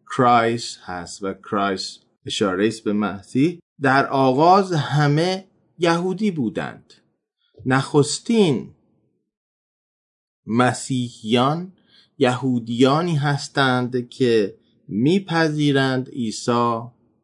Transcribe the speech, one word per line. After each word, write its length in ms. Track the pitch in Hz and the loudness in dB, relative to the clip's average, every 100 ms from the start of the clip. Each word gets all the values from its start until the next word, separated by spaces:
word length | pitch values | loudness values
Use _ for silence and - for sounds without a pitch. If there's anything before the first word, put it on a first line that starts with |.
| - - | -8 2
کرایست 640 | 123 120 117 117 - - | 4 4 4 -2 -8 -14
هست 400 | - 90 87 - | -12 -12 -12 -8
و 100 | 98 | -8
کرایست 680 | 95 - 104 98 95 - - _ _ 113 | -8 -4 -2 -2 -2 -8 -14 _ _ -10
اشاره 420 | - 101 92 110 | -2 -2 0 0
است 160 | 107 | -2
به 100 | 110 | -4
مسیح، 640 | 104 104 98 - 127 156 175 _ - | -2 -4 -6 -6 -2 -2 -2 _ -4
در 260 | 135 135 127 | 0 0 0
آغاز 640 | 135 131 131 170 196 185 | 2 2 4 4 4 2
همه 720 | 165 123 139 147 147 175 190 - _ _ - | -2 -2 0 2 2 0 -4 -10 _ _ -4
یهودی 540 | 170 170 185 185 220 | 0 0 -2 -2 -2
بودند. 640 | 160 113 85 69 53 _ _ _ _ _ _ _ - 131 | -2 -4 -4 -8 -12 _ _ _ _ _ _ _ -10 -2
نخستین 1080 | 131 135 147 139 - - 226 185 117 - _ _ _ _ _ _ _ _ _ _ _ _ _ _ _ _ _ - | 0 2 2 2 -2 0 2 2 0 -6 _ _ _ _ _ _ _ _ _ _ _ _ _ _ _ _ _ -4
مسیحیان 1300 | 113 123 120 - 131 120 - 110 120 131 160 185 - _ _ _ - | 0 0 -2 -4 -4 -6 -8 -2 0 2 -2 -8 -16 _ _ _ -2
یهودیانی 960 | 127 127 131 123 113 117 131 147 175 151 | 0 0 -2 -2 -2 2 2 2 0 0
هستند 920 | 143 143 - - 135 127 123 127 120 | 0 -2 -4 -2 0 0 -2 -4 -6
که 480 | - 127 113 95 - _ _ - | 0 2 2 0 -6 _ _ -8
میپذیرند 1200 | 95 135 196 196 165 160 151 147 139 135 131 127 | 0 2 2 0 0 0 2 2 2 0 -2 -4
عیسی 720 | - 113 - - 120 120 113 123 _ _ _ | -6 -6 -4 -2 0 0 -2 -8 _ _ _